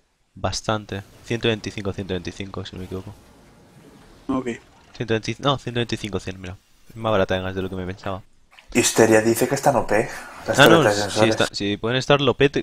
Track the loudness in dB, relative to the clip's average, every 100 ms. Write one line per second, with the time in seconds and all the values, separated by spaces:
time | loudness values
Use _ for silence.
0 | _ _ _ -8 -6 -4 -2 -4 -4 -10
1 | -12 -14 -6 -2 0 -2 -4 -8 -6 -6
2 | -6 -6 -6 -12 -12 -10 -10 -12 -10 -10
3 | -12 -16 -20 -20 -20 -20 -20 -20 -20 -20
4 | -20 -12 -4 -4 -4 -8 -12 _ _ -8
5 | -2 -2 -2 -4 0 -2 -2 -4 -4 -4
6 | -6 -6 -8 -12 -12 -14 _ _ -20 -6
7 | 0 2 2 0 -2 -4 -6 -6 -8 -8
8 | -8 -8 -10 _ _ _ -4 0 2 6
9 | 6 6 4 2 0 0 2 2 2 0
10 | 0 -6 -16 -12 -2 6 6 8 6 2
11 | 0 2 2 2 -2 -2 -4 -2 -2 -2
12 | 2 2 2 2 2 0